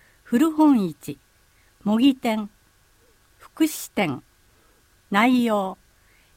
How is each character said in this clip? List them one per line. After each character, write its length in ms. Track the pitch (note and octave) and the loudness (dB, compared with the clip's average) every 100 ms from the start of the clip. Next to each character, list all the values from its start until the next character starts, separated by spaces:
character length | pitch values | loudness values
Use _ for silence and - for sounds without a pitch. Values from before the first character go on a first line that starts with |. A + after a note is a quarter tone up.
| _ _ | _ _
古 280 | - A#3+ D#4+ | -4 0 0
本 280 | D4+ D4+ B3 | 4 4 4
市、 400 | F3+ - - C#3 _ _ _ _ _ _ | 0 -6 -14 -16 _ _ _ _ _ _
模 160 | G#3 A3+ | -2 2
擬 160 | C#4 C4 | 2 2
店、 340 | A#3 A3 G#3 _ _ _ _ _ _ _ _ _ | -2 -6 -8 _ _ _ _ _ _ _ _ _
福 280 | - - D#4 | -14 -4 -4
祉 260 | - - | -4 -8
展。 300 | - E3+ B2+ - _ _ _ _ _ _ _ _ | -4 -4 -6 -12 _ _ _ _ _ _ _ _
内 340 | G3+ A#3+ B3+ A#3 | 0 2 2 0
容、 320 | G#3 F#3+ F#3+ _ _ _ _ _ | -2 -4 -10 _ _ _ _ _